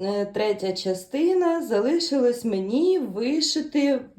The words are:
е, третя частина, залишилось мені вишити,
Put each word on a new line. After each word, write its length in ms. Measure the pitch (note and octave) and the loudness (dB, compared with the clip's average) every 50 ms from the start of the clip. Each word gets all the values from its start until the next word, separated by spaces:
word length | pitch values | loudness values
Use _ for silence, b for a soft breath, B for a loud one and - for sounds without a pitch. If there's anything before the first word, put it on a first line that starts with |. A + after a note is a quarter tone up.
е, 260 | F#3 G3 G3+ G3+ G3+ | -6 -4 -2 -2 -4
третя 460 | G3+ - A3 G#3+ G#3+ G3+ - F#3+ F#3+ F#3 | -4 -2 -2 0 0 0 -2 -2 -4 -4
частина, 920 | - - F#3+ F#3+ F#3 - - - C#4 E4 F4+ F#4 F4+ F4+ E4+ E4 E4+ C4+ | -2 -2 -4 -4 -4 -6 -6 -4 0 2 2 2 4 2 2 2 0 -2
залишилось 840 | G#3 A3 G3+ G#3+ C4 E4 E4+ - - C#4 C4+ B3 A#3+ A#3+ A#3+ - | 0 0 0 2 2 2 0 0 0 0 2 2 2 2 0 -2
мені 540 | A3+ G3 F#3+ F#3+ G3 A3+ C#4 E4+ F#4 F#4 F4 | -2 -2 -2 -2 0 0 2 2 4 2 2
вишити, 1000 | C4 G3+ F3+ G#3 A#3 B3+ D4 D#4+ - - - D#4+ - - - D4 C#4 C#4 C#4 B3+ - - - | 0 -4 -4 -4 -2 0 0 0 0 0 0 -2 -4 -2 -2 0 2 2 0 0 -4 -8 -20